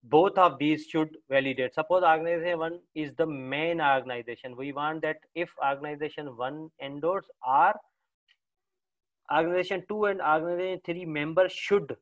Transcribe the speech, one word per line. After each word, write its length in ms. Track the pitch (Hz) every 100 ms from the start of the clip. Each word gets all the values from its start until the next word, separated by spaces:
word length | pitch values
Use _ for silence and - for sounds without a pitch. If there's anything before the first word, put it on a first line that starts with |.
both 340 | 120 147 190 190
of 200 | 180 131
these 280 | 147 151 151
should 280 | 165 156 - _
validate. 460 | 135 135 127 127
Suppose 280 | - 156 180
organization 560 | 175 160 165 170 170 170
one 200 | 160 175 _
is 180 | 156 147 127
the 80 | 165
main 520 | 143 131 143 165 170
organization. 760 | 147 135 127 120 117 117 127 123
We 160 | 135
want 300 | 139 151 160
that 160 | 156 151 _
if 160 | 160 170 -
organization 760 | 139 139 147 147 147 151 147 117
one 320 | 127 151 156 _
endorse 460 | 139 143 160 190 - - 127
or 280 | 139 175 208 _ _ _ _ _ _ _ _ _ _ _ _ _ _ -
organization 540 | 147 165 180 180 196 -
two 180 | 214 208
and 160 | 190
organization 580 | 151 156 170 175 185 185 -
three 180 | 170
member 460 | 170 151 147 165 185
should. 440 | - - 202 151 123